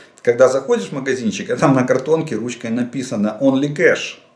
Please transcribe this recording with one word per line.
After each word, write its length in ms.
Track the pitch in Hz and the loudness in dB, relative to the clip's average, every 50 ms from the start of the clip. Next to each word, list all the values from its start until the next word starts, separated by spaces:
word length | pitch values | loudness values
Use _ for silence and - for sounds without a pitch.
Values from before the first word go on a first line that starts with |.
| - - _ - | -20 -20 _ -4
Когда 260 | - 120 117 120 131 120 | 0 0 4 6 4 4
заходишь 400 | 135 135 - 240 240 220 190 - | 4 0 0 0 -2 -2 -2 -6
в 40 | |
магазинчик, 580 | 156 135 131 135 123 120 117 104 95 - 95 - | -8 -6 -4 -4 -4 -2 -2 -4 -4 -4 -4 -4
а 60 | 123 | -2
там 180 | 123 - 139 135 | 2 2 4 4
на 100 | 127 123 | 4 2
картонке 520 | 127 120 - - 151 160 165 156 - 120 | 2 0 0 2 0 0 0 0 -4 -6
ручкой 340 | 107 113 123 120 - - 113 | -6 -6 -6 -8 -8 -8 -6
написано 640 | 113 123 123 123 - 139 120 - 120 104 101 107 - - | -4 -4 -4 -4 -6 -8 -8 -6 -4 -2 -2 -2 -2 2
"Only 360 | 139 135 131 135 143 147 147 | 2 2 4 2 0 -2 0
cash". 400 | - 170 135 98 - - - - - _ _ _ | 2 4 4 2 2 -2 -10 -12 -16 _ _ _